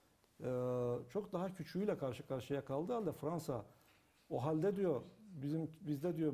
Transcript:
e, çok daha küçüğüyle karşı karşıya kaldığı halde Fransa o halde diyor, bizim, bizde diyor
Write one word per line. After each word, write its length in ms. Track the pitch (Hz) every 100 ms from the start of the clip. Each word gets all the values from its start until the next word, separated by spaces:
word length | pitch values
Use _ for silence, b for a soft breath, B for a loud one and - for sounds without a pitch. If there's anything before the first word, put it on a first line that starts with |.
| b b _ -
e, 60 | 123 123 127 123 123 123 -
çok 240 | 202 196
daha 200 | 175 190
küçüğüyle 440 | 185 151 180 208 151
karşı 300 | 135 117 -
karşıya 380 | 131 - 143 -
kaldığı 280 | 135 180
halde 180 | 240 190
Fransa 540 | - 147 165 156 123 98 b b b b _ -
o 160 | 139 135
halde 300 | 156 190 190
diyor, 260 | 190 127 - -
bizim, 520 | 208 170 143 160 160 -
bizde 340 | 147 143 170 160
diyor 180 | 156